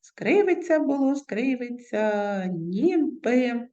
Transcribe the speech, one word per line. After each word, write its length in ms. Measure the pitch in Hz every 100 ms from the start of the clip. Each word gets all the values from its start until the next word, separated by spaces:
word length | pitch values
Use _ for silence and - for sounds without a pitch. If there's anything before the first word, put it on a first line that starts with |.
скривиться 760 | _ - 190 370 392 349 - 311
було, 360 | 277 277 269 277
скривиться, 1300 | - 202 262 254 240 240 - 214 214 208 202 202 185
ніби. 1200 | 170 165 185 311 359 294 - 220 247 247 240 240